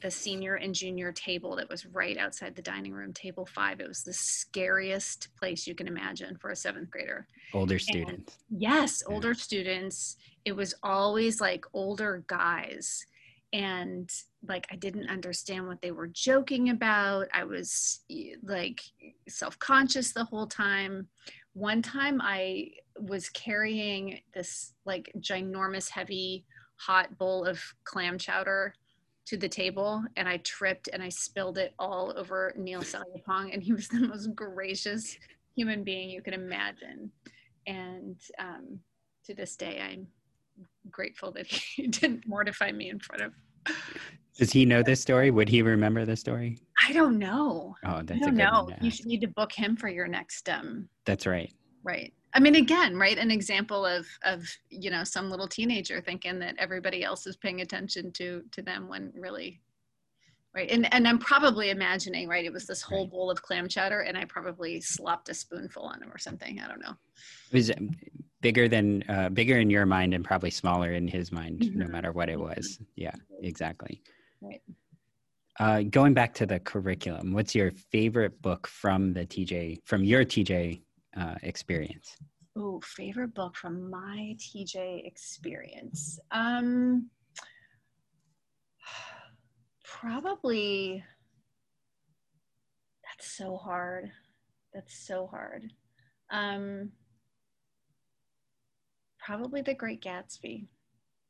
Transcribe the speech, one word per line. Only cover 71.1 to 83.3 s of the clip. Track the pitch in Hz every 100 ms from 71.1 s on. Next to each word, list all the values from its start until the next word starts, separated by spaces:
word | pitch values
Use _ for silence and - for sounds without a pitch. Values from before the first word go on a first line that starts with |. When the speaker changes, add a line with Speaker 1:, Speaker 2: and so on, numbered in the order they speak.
| 90 87
Speaker 2:
mind, | 85 82 - 226
no | 190
Speaker 1:
Mm-hmm. | 87
Speaker 2:
matter | 85 87
what | 87 82
it | 80
Speaker 1:
Mm-hmm. | 82 85
Speaker 2:
was. | - - -
Yeah, | - - - -
Speaker 1:
Right. | -
Speaker 2:
exactly. | 90 - 80 - - - _ _ _ -
Speaker 1:
Right. | 202 - - - _ _ _ _ _ _ _ -
Speaker 2:
Uh, | 110 107
going | 104 135 143
back | 127 117
to | - 104
the | 92
curriculum, | - 104 95 90 90 82 92
what's | 101 107 113
your | 95
favorite | - - 110 113 117 101 -
book | 95 85 -
from | - 101 95 95
the | 90 87
T | -
J, | 90 90 82 82
from | - 101
your | 98 127
T | 131 113
J, | 92 90 85 85 _ _ _ 196
uh, | 87 -
experience? | - - - 170 151 151 - - - _ _ 208
Speaker 1:
Oh, | 202 175
favorite | - - 196 220 247